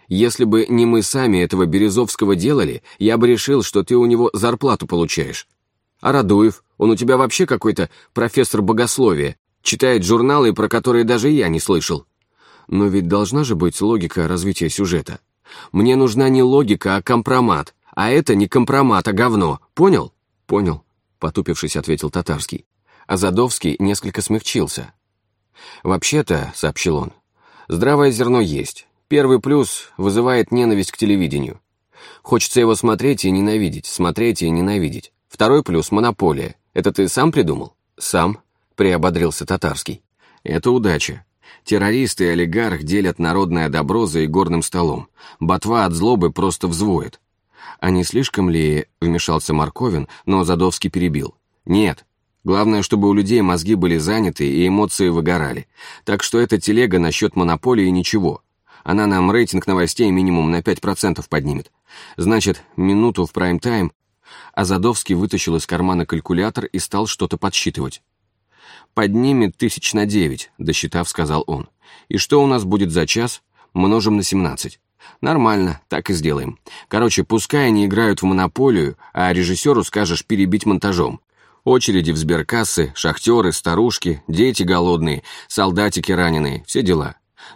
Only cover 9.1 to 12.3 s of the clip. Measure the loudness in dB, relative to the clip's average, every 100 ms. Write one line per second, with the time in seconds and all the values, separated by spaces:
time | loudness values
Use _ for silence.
9.1 | 2 -2 -6 _ _ -6 0 2 2 2
10.1 | 2 4 4 2 2 0 0 2 2 2
11.1 | 2 2 2 2 0 0 0 0 -6 -10
12.1 | _ _